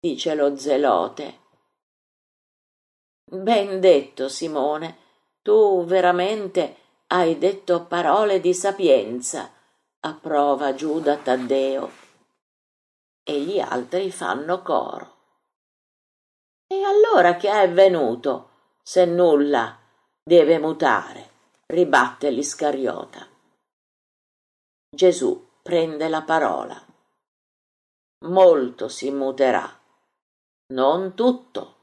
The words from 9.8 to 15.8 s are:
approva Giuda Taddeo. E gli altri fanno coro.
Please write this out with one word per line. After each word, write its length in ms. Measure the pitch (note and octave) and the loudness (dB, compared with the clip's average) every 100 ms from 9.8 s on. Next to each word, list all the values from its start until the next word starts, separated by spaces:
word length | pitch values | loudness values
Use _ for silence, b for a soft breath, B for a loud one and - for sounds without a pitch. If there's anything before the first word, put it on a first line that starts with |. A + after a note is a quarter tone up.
| _ _ | _ _
approva 760 | D#3 D#3 D#3+ D3+ C#3+ C3+ C#3+ | -12 -10 -4 0 0 0 -2
Giuda 420 | C3+ D#3 D#3 D3+ D3 | -4 -4 -2 -2 -2
Taddeo. 720 | - B2+ B2 C3+ C3+ C3+ - - _ _ _ _ _ _ _ _ _ _ _ _ | -2 -4 -2 -2 -2 -4 -8 -14 _ _ _ _ _ _ _ _ _ _ _ _
E 180 | - D3 | -8 -6
gli 180 | D3 G3 | -4 -6
altri 500 | - B2 B2 F3+ F#3+ | -4 -8 -6 -6 -6
fanno 520 | F3+ - G#2+ D3+ F#3 | -8 -8 -8 -6 -8
coro. 520 | F3+ C3+ C2 - - _ _ _ _ _ _ _ | -4 -4 -4 -12 -16 _ _ _ _ _ _ _